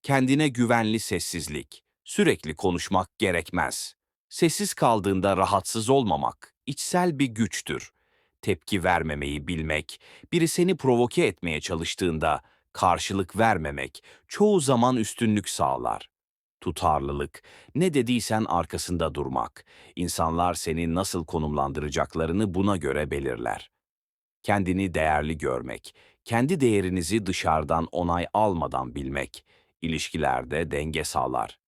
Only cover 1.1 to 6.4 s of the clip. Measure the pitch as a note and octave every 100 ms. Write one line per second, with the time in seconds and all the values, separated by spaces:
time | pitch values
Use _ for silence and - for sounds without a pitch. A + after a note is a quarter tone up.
1.1 | F2+ - F2 C#2+ D2 - - _ _ -
2.1 | - F3+ G2 A#2 - F#2+ F2 - F#2+ F#2
3.1 | - G2 F2 E2 F2+ C#2 - - _ _
4.1 | _ _ - E3+ - G3+ - C#3 A2 F#2+
5.1 | F#2+ G2 F#2 F#2 G2 - A2+ G#2+ C3+ A2
6.1 | D2 B1+ -